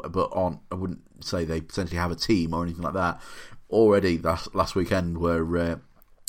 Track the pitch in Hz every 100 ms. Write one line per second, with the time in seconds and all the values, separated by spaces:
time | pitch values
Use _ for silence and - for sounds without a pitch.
0 | - 92 - - 90 78 - 95 92 -
1 | - - - 92 80 80 78 - 85 87
2 | 87 80 - 104 82 82 85 82 82 92
3 | 87 - - - - - - 101 110 101
4 | 92 80 82 85 - 95 87 98 85 95
5 | 87 82 85 82 82 87 85 82 - -
6 | - -